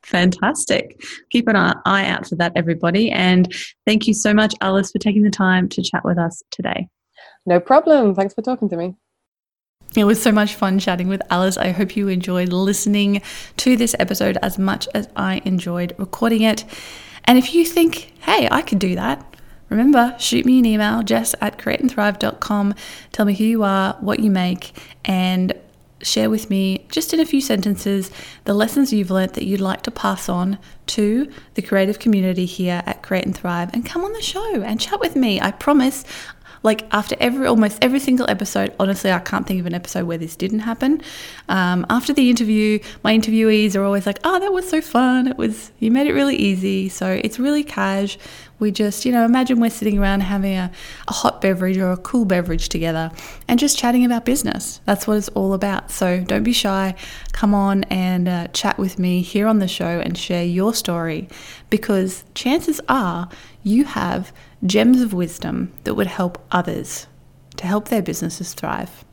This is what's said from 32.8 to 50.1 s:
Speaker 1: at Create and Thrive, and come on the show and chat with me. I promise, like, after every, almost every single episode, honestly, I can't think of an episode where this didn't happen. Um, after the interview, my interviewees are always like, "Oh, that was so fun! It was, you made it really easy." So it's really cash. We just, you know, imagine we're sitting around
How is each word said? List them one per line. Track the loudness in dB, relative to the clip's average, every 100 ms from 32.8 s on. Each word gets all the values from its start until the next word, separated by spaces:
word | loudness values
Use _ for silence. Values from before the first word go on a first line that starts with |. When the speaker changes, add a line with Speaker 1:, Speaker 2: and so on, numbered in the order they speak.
| -4
Speaker 1:
at | -8
Create | -4 -2 -2
and | -4
Thrive, | -4 -4 -4
and | -4 -4
come | -4
on | -6
the | -6
show | -6 -6 -4 -4
and | -2 -4
chat | -2 -2
with | -2 0
me. | 2 2
I | -2
promise, | -2 2 4 4 -2 -12 -16 -16 -20 -20 -2
like, | 0 0 0
after | -4 -2 0
every, | 0 0 2
almost | 4 2 2
every | 0 2
single | 2 0 2
episode, | -2 -2 -2 -4 -2
honestly, | -2 0 0
I | -2
can't | -2 -6 -2
think | -4
of | -4
an |
episode | -6 -6 -6 -4
where | -6
this | -8 -6
didn't | -2 -2
happen. | -4 -2 2 0 -2 -16 -16 -18 -2
Um, | 2 2 0 0
after | 0 0
the | 2 4
interview, | 4 2 2 2 2 -2 -6
my | 2 2
interviewees | 4 2 4 4 4 2
are |
always | 2 0 -2
like, | -2 0
"Oh, | 0
that | 0
was | -2 0
so | -4
fun! | 0 2 4 4 0
It | 0
was, | -4 -4 -12 _
you | 2
made | 2 2
it |
really | 2 2 2
easy." | 0 0 0 -2 -4
So | -4 -2 -2
it's | -4 -4
really | 0 0 -2
cash. | -4 -2 -2 -4 -6 -18 -20 -20 -4
We | -2
just, | 0 -2 -2
you | 0
know, | 2 4
imagine | 4 2 2
we're | 2
sitting | 0 -2 2
around | 2